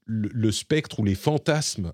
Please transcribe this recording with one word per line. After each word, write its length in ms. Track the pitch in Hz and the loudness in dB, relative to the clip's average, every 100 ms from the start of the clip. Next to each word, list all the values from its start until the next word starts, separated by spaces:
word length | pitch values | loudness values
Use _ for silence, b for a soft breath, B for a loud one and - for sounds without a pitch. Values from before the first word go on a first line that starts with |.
| - | -6
le, 240 | 110 104 | -4 -2
le 200 | 120 107 | 0 0
spectre 480 | - - 156 - - | 0 0 -2 -2 0
ou 40 | |
les 100 | 101 | 0
fantasmes 800 | 95 147 151 - 151 - - 85 | 2 2 0 2 0 0 -4 -6